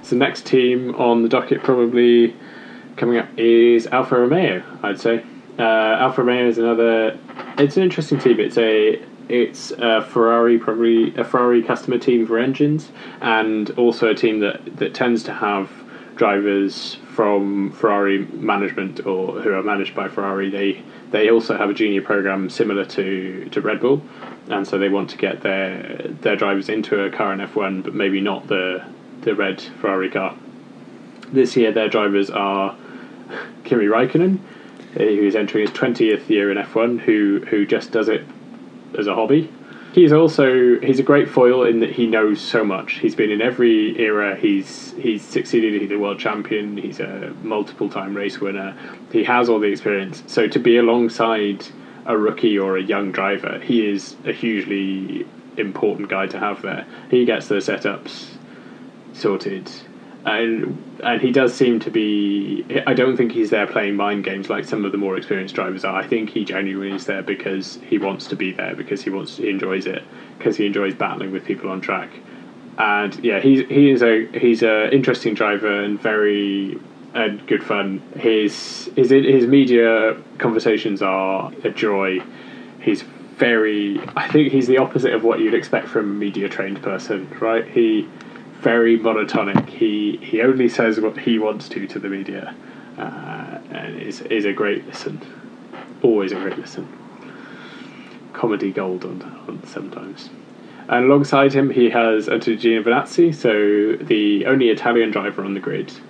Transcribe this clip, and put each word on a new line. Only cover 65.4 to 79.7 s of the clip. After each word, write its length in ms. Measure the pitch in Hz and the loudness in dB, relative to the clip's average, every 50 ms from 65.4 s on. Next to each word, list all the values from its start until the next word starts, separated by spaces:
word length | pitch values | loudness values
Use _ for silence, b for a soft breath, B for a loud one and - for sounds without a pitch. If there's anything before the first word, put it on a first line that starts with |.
| 95 95 - | -4 -6 -6
drivers 300 | - 98 92 95 92 92 | -6 -4 -4 -6 -6 -6
are. 180 | 98 95 95 | -4 -4 -4
I 60 | 95 | -2
think 220 | - 120 113 110 104 | -2 -2 -2 -2 -4
he 160 | - 113 104 | -4 -6 -6
genuinely 500 | - 92 95 98 98 95 98 98 98 98 | -4 -4 -6 -4 -4 -6 -6 -6 -6 -8
is 100 | 95 - | -8 -6
there 160 | - 101 95 | -6 -6 -6
because 560 | 92 101 101 95 - 101 95 95 92 - - - - - | -4 -6 -6 -6 -6 -6 -6 -6 -8 -10 -14 -18 -6 -2
he 80 | - | -2
wants 300 | 104 98 98 95 90 - | -2 -2 -4 -6 -6 -10
to 100 | - 101 | -10 -8
be 160 | - 101 92 - | -6 -6 -6 -6
there, 200 | - 95 92 92 | -6 -8 -8 -8
because 300 | - - - 101 98 - | -10 -8 -8 -8 -6 -6
he 60 | 104 | -6
wants, 260 | 95 98 - - - | -6 -6 -8 -10 -10
he 140 | - 110 107 | -6 -4 -4
enjoys 360 | 98 95 92 95 95 95 92 | -4 -4 -4 -4 -4 -4 -4
it, 160 | 92 92 - - B B B B B B - | -6 -8 -8 -12 B B B B B B -4
'cause 160 | - 117 104 | -4 -4 -2
he 100 | - 107 | 0 -2
enjoys 280 | 101 101 107 101 95 90 | -2 0 -2 -2 -2 -2
battling 400 | - 107 - 92 90 95 95 95 | -4 -6 -6 -6 -8 -8 -8 -8
with 100 | 92 - | -8 -6
people 260 | - 101 95 - 98 | -6 -8 -6 -6 -8
on 120 | 92 95 | -8 -8
track. 280 | - - 98 92 82 - - - B B B B B B B B - - - | -6 -4 -6 -6 -6 -10 -16 -20 B B B B B B B B -20 -18 -4
And 440 | - 110 107 104 104 104 101 - - | -2 0 0 0 0 -2 -4 -6 -2
yeah, 200 | - 120 104 98 | -2 0 0 4
he's, 260 | 120 135 135 131 123 | 6 6 6 6 4
he 240 | - 135 143 143 139 | 2 4 6 6 6
is 100 | 135 117 | 6 6
a, 240 | 120 117 110 110 110 | 6 4 4 2 0
he's 360 | - - 117 - 120 113 113 117 | -2 -4 2 4 4 4 4 4
a 260 | 113 107 107 107 - - | 2 4 2 2 4 2
interesting 400 | 139 123 127 123 - - 120 107 | 2 4 2 0 0 -2 -4 -2
driver 500 | 98 113 104 104 98 107 107 101 104 101 | 0 0 0 0 0 0 0 0 0 -2
and 160 | 104 104 101 | -2 -4 -2
very, 800 | - 113 107 107 104 104 101 101 101 101 98 98 98 95 - - - - - - - - - | -2 -2 0 2 2 2 2 2 0 -2 -2 -2 -4 -4 -8 -10 -12 -16 -20 -20 -20 -10 -4
and 320 | 123 110 107 104 104 - | -2 -2 -2 -4 -6 -2
good 160 | - 113 101 | -2 -2 -2
fun. 400 | - - 110 101 98 98 95 98 - - - | 0 -2 -2 -2 -2 -4 -6 -8 -10 -12 -12
His, 760 | - - 117 110 107 107 101 - - - - - - - - - | 0 2 2 2 4 2 0 -2 -4 -12 -12 -14 -12 -14 -4 2
his, 140 | - 127 120 | 2 6 6
his 360 | 135 139 135 135 135 131 120 | 6 6 6 6 6 6 6
media 720 | 117 135 143 135 120 | 6 6 6 6 6